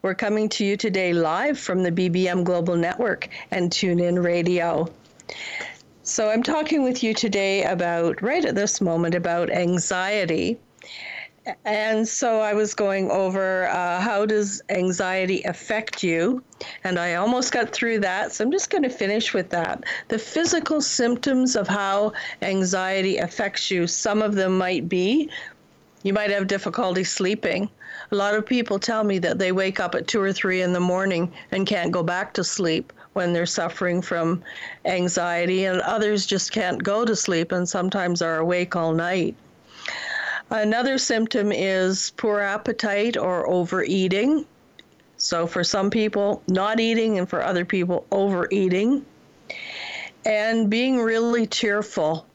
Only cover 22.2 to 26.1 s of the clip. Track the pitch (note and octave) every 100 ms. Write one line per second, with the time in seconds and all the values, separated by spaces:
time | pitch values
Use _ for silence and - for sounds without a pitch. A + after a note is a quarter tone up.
22.2 | - - - F#3+ F#3 F#3 F#3 F#3+ F#3+ -
23.2 | E3+ - G3+ - - F#3 E3+ - A3+ G#3
24.2 | G#3+ G3+ F#3+ F#3 F#3 F#3 E3+ F#3 F#3 C#4
25.2 | D#4 - - - _ _ _ _ G3